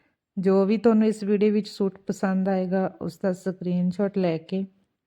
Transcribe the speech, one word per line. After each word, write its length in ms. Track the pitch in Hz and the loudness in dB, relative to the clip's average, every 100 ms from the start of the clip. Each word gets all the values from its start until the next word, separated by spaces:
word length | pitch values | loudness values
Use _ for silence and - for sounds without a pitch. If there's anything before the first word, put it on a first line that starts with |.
| _ _ _ - | _ _ _ -4
ਜੋ 280 | 190 190 196 | 2 2 2
ਵੀ 120 | 220 | 2
ਤੁਹਾਨੂੰ 300 | 233 220 220 | 4 4 2
ਇਸ 160 | 214 | 0
ਵੀਡੀਓ 300 | 196 208 214 | -2 2 2
ਵਿੱਚ 140 | 208 202 | 2 -2
ਸੂਟ 300 | - 196 - - | -4 -4 -4 -10
ਪਸੰਦ 420 | 196 190 190 190 | -4 -2 0 0
ਆਏਗਾ, 480 | 190 185 190 190 - | -2 0 -2 -2 -6
ਉਸ 180 | 180 - | -10 -6
ਦਾ 100 | 196 | -4
ਸਕਰੀਨਸ਼ਾਟ 840 | 180 190 180 175 180 180 175 202 196 | -4 -6 -6 -4 0 0 0 -2 0
ਲੈ 200 | 180 160 | 0 -2
ਕੇ 280 | 160 190 190 _ _ _ | -4 -6 -6 _ _ _